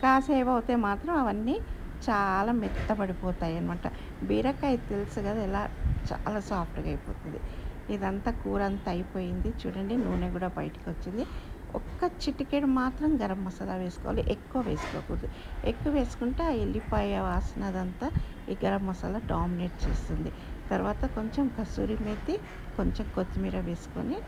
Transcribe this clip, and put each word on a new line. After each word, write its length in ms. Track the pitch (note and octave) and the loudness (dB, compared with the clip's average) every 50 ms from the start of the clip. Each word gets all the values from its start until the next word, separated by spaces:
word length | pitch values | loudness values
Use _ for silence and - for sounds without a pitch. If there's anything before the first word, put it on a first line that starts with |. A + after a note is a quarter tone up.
| - | 8
కాసేపు 460 | C4 C4 C4+ C4+ C4+ D4 C4 B3+ A#3+ | 8 6 6 6 6 4 4 6 6
అవుతే 260 | B3+ A#3+ A3+ - B3 A#3+ A3+ G3+ | 4 4 4 4 4 4 4 4
మాత్రం 260 | G3+ G3 - D4+ F4 D#4 | 2 0 0 2 2 4
అవన్నీ 340 | C4 A3 G3+ G#3 A3 A#3 D4+ A4+ A#4 - - - - - - - - - | 4 4 2 2 2 2 0 0 0 -4 -6 -6 -6 -8 -8 -4 0 2
చాలా 440 | A3+ G3+ G3+ G3 F#3+ F#3+ G3+ A3+ A#3+ A#3+ | 4 4 4 4 4 4 4 4 4 2
మెత్తబడిపోతాయి 960 | G#3 G3 - - - - A3 G#3 G3+ F#3+ F#3 F3+ - F#3 F3 - - E3 E3 E3+ | 2 0 0 0 0 0 2 2 2 0 0 -2 0 -2 0 0 0 0 0 0
అన్నమాట. 300 | F3 E3+ F3 F3 - E3 - - - - - - F#3 | 0 0 -2 -2 -2 -4 -4 -4 -10 -10 -8 -6 0
బీరకాయ 520 | F#3+ G3+ G#3+ A#3 B3+ C#4 - - C#4+ C4 A#3+ - - | 2 2 4 4 2 2 2 2 2 2 2 2 -2
తెలుసు 280 | G#3 G3+ G3+ G#3+ - - | -2 -2 -2 -2 -2 -2
కదా, 220 | G#3 G3 G#3 A3+ G#3 F#3+ | -2 0 0 0 0 0
ఎలా 140 | G3 G3+ G#3 - - - - - - - - - | 0 0 0 -2 -2 0 2 2 2 2 0 -2
చాలా 280 | - - - - G#3+ G#3+ G3 - | -4 -2 -2 -2 -2 -2 -2 0
సాఫ్ట్గా 360 | G#3 F#3 E3+ E3 - - D3 D#3 D3 | 0 0 0 -2 -2 -4 -2 -2 -2
అయిపోతుంది. 480 | C#3 - - - - - E3 D3 - - - - - - - - - - - G#3 | -2 -4 -6 -8 -6 -6 -8 -6 -6 -6 -6 -6 -6 -6 -6 -8 -8 -4 -4 -2
ఇదంతా 360 | G3+ F#3+ F#3+ F#3+ G3+ - A#3 A#3 - - | 0 0 0 0 0 0 0 -2 0 -2
కూర 180 | G3 G3 G3+ G3+ G3 | 0 2 2 2 2
అంతా 200 | G3 G3 - G3+ | 0 0 -2 -2
అయిపోయింది. 580 | F3 F3 F#3 - - F#3+ F#3 F3+ F3+ F#3 F3+ G#3 A#3 - | -2 -2 -2 -2 -2 -4 -2 -2 0 0 0 0 0 -2
చూడండి, 360 | - F#3+ F3+ F#3+ G3 G3 A3+ B3+ A#3 | -4 -4 -4 -2 -2 0 0 2 2
నూనె 260 | F3+ F3+ F3+ F3+ F#3 | 2 2 2 2 0
కూడా 220 | F3+ F3+ F#3 F3+ - - | 0 0 -2 -2 -2 -2
బయటకు 300 | D3+ D3+ - - - F3+ E3+ | -4 -4 -4 -6 -8 -6 -6
వచ్చింది. 320 | - - F3+ F3+ A3 C#4+ - - - - - - - - - - A#3+ | -4 -6 -4 -4 -4 -4 -4 -4 -8 -8 -8 -10 -10 -10 -6 -6 -6
ఒక్క 320 | - - - - F4+ F4 E4+ - | -6 -6 -4 0 0 0 0 0
చిటికెడు 440 | - - C#4 - C#4 - - C#4+ C#4+ | -2 -2 0 0 -2 0 2 2 4
మాత్రం 560 | C4+ C4 B3+ B3+ C4 B3+ - D4+ D4+ D#4 B3+ | 4 4 4 4 2 0 2 2 4 4 4
గరం 240 | G#3+ G3+ F#3+ G3 F#3+ | 2 0 0 -2 -2
మసాలా 300 | F#3 F3+ - G3+ G3 F#3 F#3 F#3 | -4 -4 -6 -4 -4 -2 -2 -2
వేసుకోవాలి, 400 | F3+ F3 - - - G#3 A3+ - - - | -4 -4 -4 -4 0 0 2 2 2 2
ఎక్కువ 260 | G3+ - - - C4 | 0 -2 -2 -2 0
వేసుకోకూడదు. 680 | B3 G#3 F3+ - - - - D#2 - - D#3 E3+ - - - - - - - - - | 0 0 0 -2 -2 -4 -4 -4 -4 -2 -4 -2 -2 -4 -6 -6 -8 -8 -6 -2 0
ఎక్కువ 260 | - A#3 - - D#4 C#4+ | 0 0 2 0 2 4
వేసుకుంటే 500 | D4 B3+ A#3+ - - B3 A#3+ C4 - E4 | 4 2 2 0 -2 -2 0 0 2 2
ఆ 60 | E4 | 2
ఎల్లిపాయ 680 | C#4+ A3+ G#3 G3 - A3 A3+ - - G#3+ G3+ G3+ G3+ F#3+ | 2 2 2 2 0 0 0 2 2 2 2 2 2 2
వాసన 440 | F#3+ F#3 F3+ F3+ - - - - G3 | 2 2 2 2 2 0 -2 -2 -2
అదంతా 460 | G3 F#3 F#3 F#3 F3+ F3+ - A#3+ C#4 - - - - - - - - | -2 0 0 -2 -2 -2 -2 -4 0 0 0 0 0 -6 -10 -6 -6
ఈ 40 | F#3+ G3 - | -4 0 0
గరం 180 | F#3+ G3 G3 G3 F#3+ | 2 2 2 0 0
మసాలా 320 | F#3 F3+ - F3+ F#3+ A3 - - | -2 -2 -2 -2 -2 -2 -2 0
డామినేట్ 460 | F3 E3 E3+ F3 F3+ F3 F3 F3+ - - - | 0 2 2 2 0 0 -2 -4 -2 0 0
చేస్తుంది. 460 | - - - - - D#3+ - - - - - - - - - - - | 2 2 2 0 0 -2 -2 -2 -2 -6 -8 -10 -10 -10 -8 -4 -2
తర్వాత 360 | G#3 F#3+ F#3 G3+ G#3 - - C4+ - | 0 0 2 0 0 0 0 0 0
కొంచెం 320 | A3+ A3 A3+ - - C#4+ C4 - - | -2 -2 -2 0 2 2 2 2 0
కసూరి 380 | A3 F#3 - - G3+ G3+ G#3+ A3 A3+ | -4 -2 0 0 0 0 0 0 0
మేతి, 300 | G#3 G#3+ G3+ - - E4 G#4+ - - - - - - - - | -2 -2 -4 -2 -2 -2 -2 -2 -6 -10 -10 -10 -8 -2 0
కొంచెం 280 | G3 - - - G#3+ G#3 - | 2 2 2 0 -2 -2 0
కొత్తిమీర 420 | - F#3 F3+ - - F#3+ F#3+ F#3 F#3 | -2 -2 0 0 -2 -2 0 0 -2
వేసుకొని 580 | F3+ E3+ E3+ E3+ - - - E3+ D#3+ G3 C#4+ G#4 - | -2 -2 -2 -4 -6 -8 -6 -4 -2 -2 -2 -4 -4